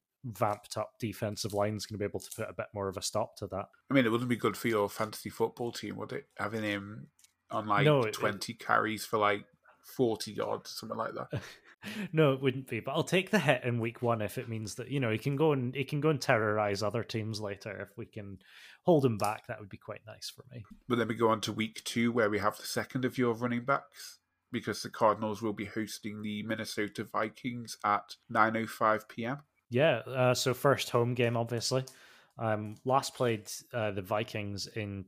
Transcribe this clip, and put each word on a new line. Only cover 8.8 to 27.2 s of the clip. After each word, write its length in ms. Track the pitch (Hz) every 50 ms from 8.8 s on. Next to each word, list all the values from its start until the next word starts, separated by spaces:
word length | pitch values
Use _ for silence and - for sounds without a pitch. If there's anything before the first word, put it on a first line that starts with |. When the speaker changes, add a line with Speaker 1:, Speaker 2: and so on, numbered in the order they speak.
| 110 110 107 104 -
Speaker 2:
for, 140 | - - 110
like, 280 | 104 101 104 101 - - _ _ _ - - _
forty 500 | _ - - - 131 117 110 104 - 110
yards, 380 | 104 110 110 107 110 107 - -
something 260 | - - - 110 110
like 200 | 113 113 - -
that. 260 | - - - - 131 - -
Speaker 1:
<laughs> 40 | - - _ - - _ - 202 214 220 208 175 -
No, 180 | 160 160 143
it 80 | 135 131
wouldn't 300 | 135 135 120 135 131 -
be, 100 | - 110
but 140 | - - 139
I'll 100 | 165 156
take 260 | - - 180 185 185
the 100 | - 208
hit 260 | 143 143 143 123 -
in 120 | 123 120 120
week 240 | 110 117 117 -
one 200 | - 117 117 110
if 160 | 107 98 - -
it 100 | 117 117
means 280 | 113 110 110 101 -
that, 120 | - 120 -
you 140 | 135 143
know, 100 | 131 113
he 60 | 110 110
can 180 | - 143 143
go 160 | 139 160 160
and, 240 | 147 135 123 123 131
he 80 | 139 135
can 160 | - - 147
go 120 | 143 156
and 100 | 160 127
terrorize 600 | - - 131 113 110 107 104 107 104 104 101 98
other 220 | 107 104 104 117 107
teams 380 | - - 113 107 107 110 101
later. 360 | 107 101 101 98 - 113 98 98
If 200 | 98 - _ -
we 80 | 113
can 340 | - - 110 104 101 98 95 - - - - - - - - _
hold 200 | - 175 151 131
him 140 | 131 113 98
back, 300 | 101 104 107 - - -
that 120 | 117 107
would 80 | 107 98
be 80 | -
quite 240 | - - - 104 104 - 107
nice 220 | 107 107 - -
for 160 | - - 110 -
me. 140 | 123 123 110 - - - _ -
Speaker 2:
But 100 | 123 120
then 120 | 117 110
we 60 | 120
go 120 | 110 117 113
on 140 | 110 107
to 100 | 101 110
week 320 | 107 110 110 110 - - -
two, 300 | - - 120 117 120 117
where 160 | 120 113 104
we 100 | 104 101
have 160 | 95 107 -
the 80 | - -
second 400 | - - 120 107 - - 135 127
of 140 | 127 120 -
your 160 | 127 120 117
running 320 | 110 117 120 120 120 120
backs, 540 | 123 139 143 - - _ - - - - - _ _ _ _ _ _
because 320 | - 117 - - 107 -
the 80 | - 101
Cardinals 520 | - - 120 107 104 104 110 107 107 98
will 100 | 113 110
be 140 | 101 - 104
hosting 560 | 92 - 113 113 101 - - - 117 104 107
the 220 | 104 107 104 104 104
Minnesota 600 | 110 113 107 107 - - - 104 101 - - 110
Vikings 760 | 101 - 104